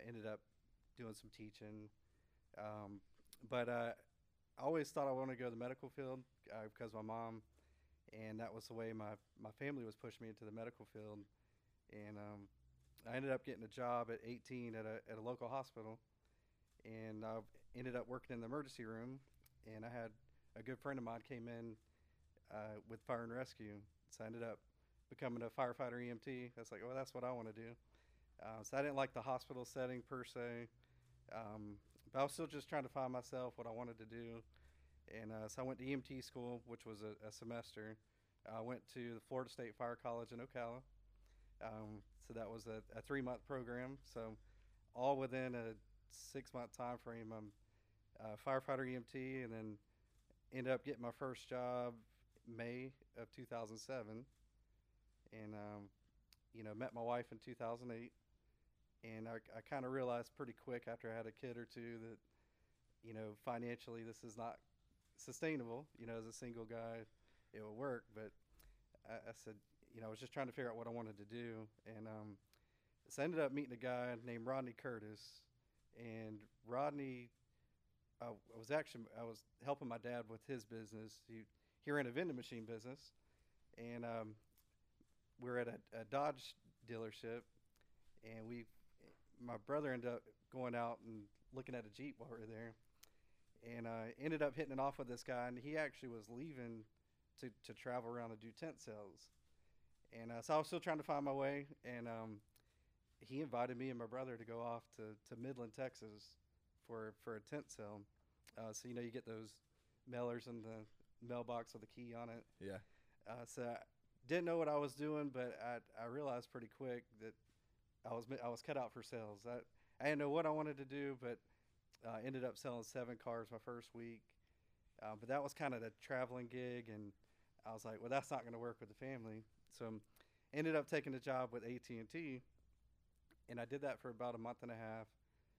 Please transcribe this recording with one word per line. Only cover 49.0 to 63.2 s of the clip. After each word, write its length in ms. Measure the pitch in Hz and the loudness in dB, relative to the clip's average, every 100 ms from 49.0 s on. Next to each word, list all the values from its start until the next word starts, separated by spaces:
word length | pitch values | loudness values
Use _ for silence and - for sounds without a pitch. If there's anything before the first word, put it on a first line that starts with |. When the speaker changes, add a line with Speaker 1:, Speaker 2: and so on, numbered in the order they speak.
| 113 | -2
Speaker 1:
T, 300 | 135 131 131 | -2 0 0
and 100 | 123 | 0
then 260 | 113 110 104 - - - - - - - | -2 -2 -6 -10 -20 -20 -20 -20 -20 -6
ended 180 | 127 127 | 2 6
up 140 | 127 139 | 6 4
getting 160 | 120 | -2
my 100 | 120 | -2
first 380 | 117 135 123 - | 0 -2 -2 -2
job 460 | 127 123 123 123 117 110 - - - - | 0 4 4 2 -2 -10 -20 -20 -18 -8
May 440 | 113 117 123 131 131 - - | -4 -2 -2 -4 -8 -14 -10
of 120 | 117 | -8
two 120 | - | -8
thousand 340 | 123 117 110 110 | -4 -2 -2 -4
seven, 480 | - 131 107 110 131 - - - - - _ _ - _ - | -2 -2 -2 -4 -8 -14 -20 -20 -20 -20 _ _ -20 _ -14
and, 200 | 113 107 | -8 -4
um, 360 | 107 104 104 101 - - - - - - | -4 -2 -4 -8 -14 -20 -20 -20 -20 -16
you 100 | 113 | -6
know, 100 | 107 | -4
met 200 | 107 127 | 0 0
my 80 | 117 | 2
wife 240 | 117 123 117 | 4 4 2
in 60 | 113 | -6
two 160 | - 120 | -8 -2
thousand 360 | 117 117 123 | 0 0 0
eight, 220 | 113 120 - _ - _ - - _ - _ | -4 -4 -12 _ -20 _ -20 -20 _ -20 _
and 240 | 113 110 113 | -8 -4 -2
I, 80 | 113 - 113 | -4 -4 -10
I 60 | - | -2
kinda 200 | 143 127 | 0 2
realized 420 | 135 123 120 117 - | 4 4 4 2 -4
pretty 160 | 131 110 | -6 -6
quick 240 | - 120 - | -2 -2 0
after 240 | 117 117 | -4 -2
I 40 | 113 | -2
had 100 | 113 | -2
a 40 | |
kid 260 | 107 131 117 | -4 -4 -2
or 80 | 117 | -4
two 340 | - 117 117 113 | -6 -4 -4 -6
that, 80 | 113 - - - _ - _ - - | -10 -14 -20 -20 _ -20 _ -20 -16
you 100 | 113 | -8
know, 220 | 110 | -4